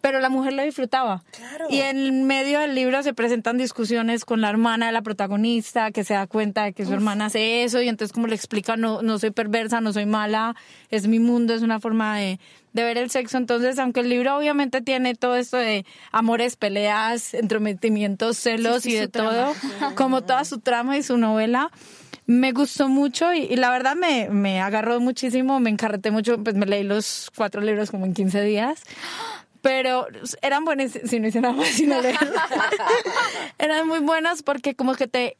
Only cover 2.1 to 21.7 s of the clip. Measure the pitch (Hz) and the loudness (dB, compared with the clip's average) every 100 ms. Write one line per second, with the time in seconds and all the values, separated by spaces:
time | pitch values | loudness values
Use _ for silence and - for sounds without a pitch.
2.1 | 262 269 269 269 294 302 262 254 269 285 | 2 2 2 2 0 0 0 0 0 -2
3.1 | 240 233 233 226 247 254 - 220 233 226 | -2 0 0 0 -2 -2 -2 -2 0 0
4.1 | 233 - 226 214 214 233 226 233 226 214 | -2 -2 0 2 2 2 2 0 -2 -4
5.1 | 202 196 202 220 233 214 240 220 214 190 | -4 -2 0 2 0 -2 -2 -2 -2 -2
6.1 | 202 196 214 208 202 208 190 190 196 214 | -2 0 -2 0 0 -4 -4 -4 0 0
7.1 | 208 214 220 220 233 240 247 247 220 214 | 0 -2 0 0 2 2 2 0 0 -4
8.1 | - 233 220 - 214 190 226 226 214 226 | -2 -2 -2 -2 -4 -2 0 0 0 0
9.1 | 214 220 208 214 226 220 233 220 208 208 | 0 -2 -2 -2 -2 0 0 0 0 0
10.1 | 214 208 220 226 233 - - - 220 202 | 0 0 0 -2 -6 -14 -20 -6 -2 2
11.1 | 226 233 240 233 226 226 220 226 226 214 | 4 4 4 2 0 0 0 0 0 0
12.1 | 208 196 190 - - _ 220 233 233 247 | 0 -2 -4 -10 -20 _ -2 0 0 -2
13.1 | 269 240 262 240 240 247 262 254 247 240 | -2 -2 -2 0 2 2 0 0 0 2
14.1 | 247 247 285 294 285 277 262 240 262 254 | 2 2 2 2 2 0 -2 0 0 0
15.1 | 240 247 247 247 247 233 208 190 - - | 0 0 0 0 0 0 0 -4 -16 -4
16.1 | 220 226 233 240 - 208 196 208 208 220 | 0 2 2 0 0 -2 0 0 2 0
17.1 | 233 - 220 220 220 214 190 226 214 208 | -2 -4 -2 0 0 0 0 0 2 0
18.1 | 196 220 226 240 226 226 240 240 220 208 | 0 -2 0 0 0 2 0 0 0 0
19.1 | 233 220 226 262 302 269 202 285 277 262 | 0 0 2 0 -2 -6 -4 -4 0 2
20.1 | 262 262 254 277 262 254 240 247 277 277 | 2 2 0 0 -4 0 0 2 0 2
21.1 | 247 226 220 220 247 311 | 2 4 2 2 2 0